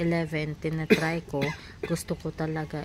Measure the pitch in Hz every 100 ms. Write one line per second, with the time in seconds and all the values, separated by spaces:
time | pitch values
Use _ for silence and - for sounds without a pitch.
0 | 170 170 160 156 156 147 160 160 156 -
1 | 160 165 - 143 143 - - - - 170
2 | - 170 160 - 156 156 156 151